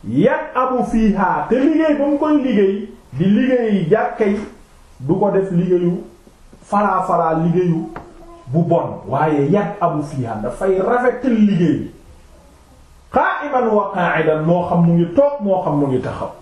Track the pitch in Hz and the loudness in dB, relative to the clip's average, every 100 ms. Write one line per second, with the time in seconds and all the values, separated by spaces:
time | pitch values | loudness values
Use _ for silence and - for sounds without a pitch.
0 | 98 127 208 302 - 254 254 247 208 226 | -2 2 2 2 -4 -2 -2 -2 -2 2
1 | 220 190 202 156 147 254 294 311 311 285 | 2 2 0 0 0 2 2 2 2 2
2 | 285 294 311 294 254 208 190 202 - - | 0 0 2 2 2 2 2 0 -8 -16
3 | - 131 190 214 254 254 226 196 160 214 | -14 -2 2 2 2 0 0 0 2 0
4 | 247 - 208 202 - - - - - - | 0 -2 -2 -2 -6 -16 -20 -20 -20 -12
5 | 131 190 202 196 190 175 185 175 175 180 | -2 0 2 0 0 0 2 2 0 -2
6 | - - - _ - - - 208 208 180 | -8 -20 -20 _ -20 -20 -4 -2 0 -2
7 | - 170 165 160 170 170 175 160 - - | 0 0 0 0 2 2 2 0 -4 -12
8 | - - - - - 147 170 165 117 - | -18 -20 -20 -20 -4 -2 2 0 -2 -10
9 | 101 135 156 147 143 202 175 - 170 151 | -6 -2 0 2 2 2 0 -2 -2 -2
10 | 143 135 117 107 117 - 190 190 190 240 | -6 -6 -6 -6 -8 -4 -2 0 0 2
11 | 254 - 262 220 208 175 170 - - - | 0 0 0 4 4 4 2 0 -4 -14
12 | - - - - - - - - - - | -20 -20 -20 -20 -20 -20 -20 -20 -20 -20
13 | - 254 370 370 294 254 226 208 202 185 | -4 0 0 -4 -4 -2 0 0 0 -2
14 | 170 160 156 156 160 175 175 170 170 170 | -2 0 0 0 0 0 0 2 2 2
15 | 170 220 285 285 202 185 160 147 143 127 | 2 2 2 0 -2 0 0 -2 0 -2
16 | - - - - | -4 -8 -12 -14